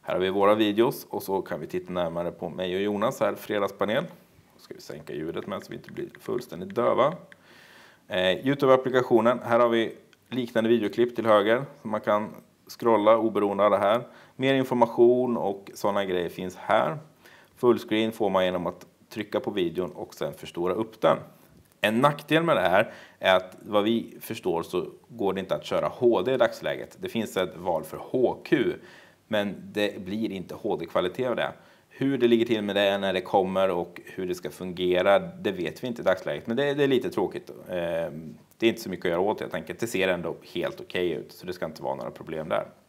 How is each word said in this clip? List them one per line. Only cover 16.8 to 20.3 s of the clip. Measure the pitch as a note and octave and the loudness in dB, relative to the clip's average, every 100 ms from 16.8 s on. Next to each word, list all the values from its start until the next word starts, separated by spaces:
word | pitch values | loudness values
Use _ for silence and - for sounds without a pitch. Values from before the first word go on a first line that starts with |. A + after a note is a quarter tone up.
| D#3 D3+ - _ - - _ _ | 2 -4 -12 _ -20 -20 _ _
Fullscreen | B2 A2+ - A2 A2 | 4 4 2 0 0
får | G#2+ G2+ | 0 0
man | F#2+ | 2
genom | F#2 F2+ F2 | 2 0 -4
att | - - _ _ | -8 -20 _ _
trycka | A2+ G#2 G#2+ | -10 -4 -4
på | A#2 | -2
videon | G2+ E2+ E2 F2 | -2 -2 -2 -6
och | - - | -8 -14
sen | - D2+ | -8 -8